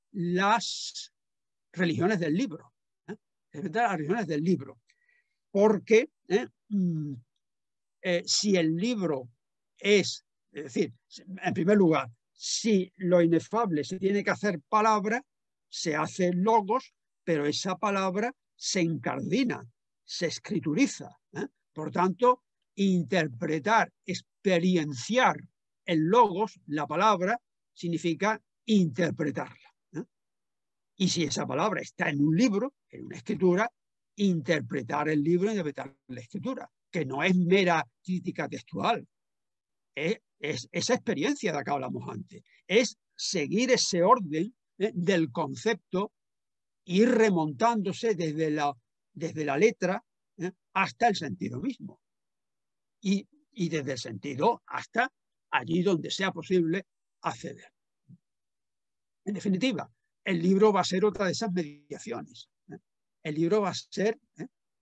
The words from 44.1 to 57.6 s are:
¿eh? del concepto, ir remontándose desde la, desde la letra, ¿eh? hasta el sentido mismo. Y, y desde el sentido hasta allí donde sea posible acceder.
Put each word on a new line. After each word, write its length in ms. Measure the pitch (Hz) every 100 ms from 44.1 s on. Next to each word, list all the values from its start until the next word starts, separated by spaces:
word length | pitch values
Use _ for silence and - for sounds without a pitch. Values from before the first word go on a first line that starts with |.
| 254 170 156 196 - _ -
¿eh? 140 | 208
del 360 | 180 175 180 156
concepto, 840 | 143 147 131 220 233 _ 185 208 _ _ _ _ _ _ _
ir 260 | - 180 240
remontándose 1040 | 233 220 175 156 135 226 226 190 - 233
desde 360 | 180 160 151 156
la, 220 | 151 143 143 _ _ _
desde 320 | - 165 156
la 120 | 147 139
letra, 460 | 220 - 180 202 - _ _ -
¿eh? 120 | 180 - _
hasta 340 | 190 185 - 233
el 80 | 202
sentido 440 | - - - 123
mismo. 400 | 233 - 196 - _ _ _ _ _ _ _ _ _ _
Y, 220 | 190 196 - _ _
y 180 | 226 165
desde 240 | 165 135
el 60 | 127
sentido 640 | 123 110 143 131 196 233 -
hasta 440 | 135 - 220 262 - _ _ _
allí 320 | 143 165 170
donde 280 | 185 170 -
sea 200 | - 196
posible 560 | 180 156 185 165 185 - _ _ _
acceder. 500 | - - - -